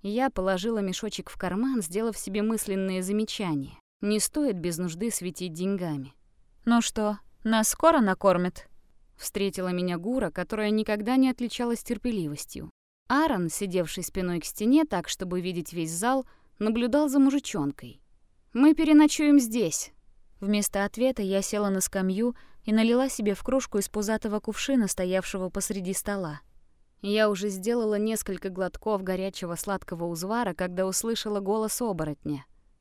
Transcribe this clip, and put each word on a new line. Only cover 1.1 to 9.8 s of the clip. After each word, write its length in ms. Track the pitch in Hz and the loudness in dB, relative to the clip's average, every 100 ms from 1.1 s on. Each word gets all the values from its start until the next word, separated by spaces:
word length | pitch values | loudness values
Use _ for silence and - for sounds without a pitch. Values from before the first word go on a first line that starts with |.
| - - | -8 -10
в 60 | - | -6
карман, 460 | 180 185 262 254 | -4 0 0 0
сделав 340 | 165 185 226 214 | -2 -2 -2 -4
себе 260 | - 202 | -4 -2
мысленное 600 | 214 226 - 196 190 185 | 0 0 -2 -2 0 -2
замечание: 800 | 185 208 220 - 190 151 135 - _ _ | -2 -2 -2 -4 -2 -2 -4 -12 _ _
не 200 | 202 214 | -2 0
стоит 360 | - 302 285 190 | 0 0 0 0
без 220 | 170 165 | -4 -4
нужды 320 | 180 165 226 | -6 -4 -4
светить 420 | - 180 - 180 | -4 -8 -6 -8
деньгами. 640 | 156 185 196 175 147 135 _ _ _ _ _ | -4 -2 -2 -2 -6 -8 _ _ _ _ _
«Ну 160 | - 240 | 2 2
что, 380 | - - 208 208 - _ | 2 -2 -2 -2 -12 _
нас 280 | 220 226 220 | 0 2 2
скоро 300 | - 320 330 | 4 6 6
накормят?» 680 | 208 185 202 175 180 - - - _ - _ _ | 4 4 4 4 0 -4 -20 -20 _ -20 _ _
Встретила 540 | - 202 196 196 185 | -10 -4 -4 -2 -2
меня 280 | 180 | -2